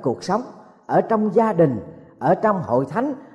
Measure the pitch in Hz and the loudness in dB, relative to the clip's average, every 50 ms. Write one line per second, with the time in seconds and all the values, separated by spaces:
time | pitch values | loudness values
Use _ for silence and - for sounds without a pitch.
0 | - 135 113 - - - 185 220 254 - - - - - _ _ _ - 127 170 | -2 -4 -4 -4 -4 -4 -4 -4 -4 -8 -16 -20 -20 -20 _ _ _ 0 0 0
1 | - - 226 214 214 214 170 220 226 220 214 170 165 143 123 104 - - - - | 2 2 0 0 0 2 2 2 2 2 4 4 4 4 2 -2 -6 -12 -18 -20
2 | - - - _ 117 143 185 185 - 214 208 185 143 101 117 127 139 139 151 208 | -20 -20 -16 _ 0 0 0 2 2 0 0 0 -2 0 0 0 0 -2 -4 -4
3 | 254 302 269 254 - - - | -4 -4 -6 -8 -12 -20 -20